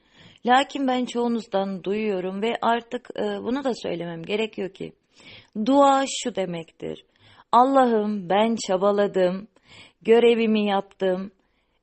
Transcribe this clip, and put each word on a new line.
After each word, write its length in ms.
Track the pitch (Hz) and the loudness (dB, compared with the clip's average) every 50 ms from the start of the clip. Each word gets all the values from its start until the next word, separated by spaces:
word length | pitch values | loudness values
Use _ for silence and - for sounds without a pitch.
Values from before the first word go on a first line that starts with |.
| _ _ _ _ - - - _ - | _ _ _ _ -20 -20 -16 _ 0
Lakin 420 | 226 247 269 277 277 - 285 277 254 | 2 4 4 2 0 -4 -4 -2 -2
ben 160 | 254 254 247 | -2 -2 -4
çoğunuzdan 800 | 240 - 240 240 240 233 226 202 - - 196 196 196 196 180 - | -4 -4 -4 -2 -2 -2 -4 -4 -4 -4 -2 -2 -4 -6 -6 -6
duyuyorum 580 | 185 202 214 220 214 196 180 180 185 190 196 | -4 -4 -2 -2 -2 -4 -4 -4 -6 -6 -4
ve 140 | 214 233 233 - | -4 -4 -4 -2
artık, 460 | - 226 233 240 233 - 247 240 - - - | -2 -2 -2 -2 -4 -8 -12 -12 -12 -10 -8
e, 60 | - | -6
bunu 420 | 208 208 202 196 196 220 254 285 269 | -6 -6 -6 -6 -6 -6 -4 -4 -4
da 80 | 262 214 | -4 -6
söylemem 480 | - - 180 175 170 170 170 170 165 | -6 -6 -6 -6 -6 -8 -8 -10 -10
gerekiyor 480 | 165 170 202 214 220 220 - 208 196 180 | -8 -6 -4 -4 -4 -6 -6 -8 -10 -10
ki, 220 | - - 170 160 - _ _ _ _ _ - - - - - _ - 208 214 | -10 -12 -14 -14 -16 _ _ _ _ _ -20 -20 -20 -20 -20 _ -8 -4 0
dua 380 | 254 269 285 277 277 269 269 269 262 - - | 2 4 6 6 6 4 2 0 -2 -6 -8
şu 120 | - 247 190 | -8 -6 -6
demektir: 720 | 196 185 175 170 165 160 - _ - - 80 156 - - _ _ _ _ _ _ - - _ | -6 -6 -6 -8 -10 -12 -14 _ -14 -12 -12 -12 -12 -16 _ _ _ _ _ _ -20 -4 _
"Allah'ım, 760 | - 233 254 269 269 269 262 240 226 214 208 214 208 202 180 165 | 4 4 4 6 4 4 4 4 2 0 0 -2 -4 -4 -2 0
ben 280 | 185 208 220 233 226 214 - | 2 2 2 2 0 -2 -2
çabaladım, 840 | - 185 180 196 208 202 202 202 190 - 190 180 180 185 190 214 - _ _ _ - - - - - _ _ | -2 0 2 2 2 2 2 0 0 2 2 2 2 0 -2 -10 -16 _ _ _ -20 -20 -20 -20 -20 _ _
görevimi 640 | 170 208 226 233 233 233 233 220 226 220 220 214 208 | 2 4 4 6 6 6 4 4 2 2 2 2 0
yaptım, 680 | 208 196 196 196 - _ - 196 185 185 185 190 196 - _ _ _ _ _ _ _ _ _ | 0 0 -2 -2 -6 _ -4 -2 -2 -2 -2 -6 -10 -18 _ _ _ _ _ _ _ _ _